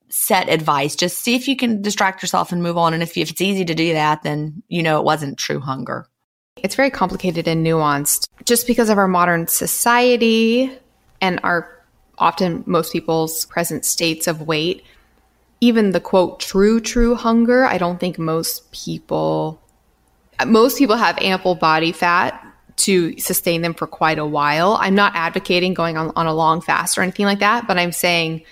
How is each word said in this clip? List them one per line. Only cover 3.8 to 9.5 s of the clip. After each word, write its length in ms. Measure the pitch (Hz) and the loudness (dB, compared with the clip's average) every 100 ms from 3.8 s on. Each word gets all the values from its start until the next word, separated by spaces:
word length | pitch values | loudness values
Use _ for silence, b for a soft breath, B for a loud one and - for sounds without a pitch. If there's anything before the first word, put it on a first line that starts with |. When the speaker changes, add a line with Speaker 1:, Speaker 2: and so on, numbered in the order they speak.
| 165 | 0
Speaker 1:
that, 300 | 156 151 156 | 2 2 0
then 400 | 151 147 151 156 - | -2 -4 -6 -10 -6
you 140 | 170 | -2
know 140 | 165 151 | 0 2
it 60 | |
wasn't 340 | 151 156 143 - | 2 0 -2 -6
true 220 | - 147 | -6 -6
hunger. 460 | 139 135 139 120 - _ _ _ _ - | -6 -8 -8 -10 -12 _ _ _ _ -10
Speaker 2:
It's 180 | 196 | -6
very 160 | - 269 | 0 0
complicated 580 | - - 190 185 170 165 | 0 -4 -2 -4 -2 -2
and 180 | 165 160 | 0 2
nuanced 640 | 165 151 143 143 - - _ | 2 0 0 -2 -2 -4 _
just 220 | - 240 - | 0 0 2
because 220 | 233 220 | 2 4
of 100 | 208 | 4
our 100 | 190 | 4
modern 380 | 180 175 170 | 4 2 2
society 1300 | 165 | 0